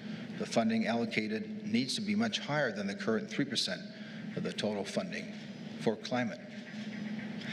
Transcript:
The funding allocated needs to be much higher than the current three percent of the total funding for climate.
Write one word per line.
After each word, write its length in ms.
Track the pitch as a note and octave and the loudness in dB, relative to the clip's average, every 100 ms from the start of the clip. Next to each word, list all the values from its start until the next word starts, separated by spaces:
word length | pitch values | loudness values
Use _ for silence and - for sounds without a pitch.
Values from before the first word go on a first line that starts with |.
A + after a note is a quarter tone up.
| - - - - | -6 -6 -6 -4
The 60 | - | 2
funding 420 | - A3 A2+ G2+ | 4 6 6 4
allocated 760 | A#2 A#2 - G#2+ A2 G#2 - G#2+ | 2 2 0 0 0 -2 -6 2
needs 300 | A2+ C3 - | 2 2 0
to 60 | |
be 120 | G#2 | 2
much 260 | G#2 A2+ - | 4 4 2
higher 320 | - D3 C3 | 0 2 2
than 140 | G#2 G2+ | 2 -2
the 80 | G2+ | 0
current 340 | A2+ A2 G2+ | 2 2 2
three 160 | - C#3+ | 0 2
percent 360 | A2+ - F#2 - - - - - - | 2 0 -2 -6 -10 -10 -8 -4 -2
of 80 | |
the 80 | G2+ | -2
total 320 | - G#2+ G#2 | 0 0 0
funding 500 | G2 - F#2 E2+ - - - - - - | 0 0 0 -2 -6 -8 -10 -10 -8 0
for 160 | - G#2+ | 2 2
climate. 440 | - B2 A#2+ - - - - - - - - - - - - | 0 0 0 -2 -8 -12 -10 -8 -6 -6 -4 -4 -6 -6 -4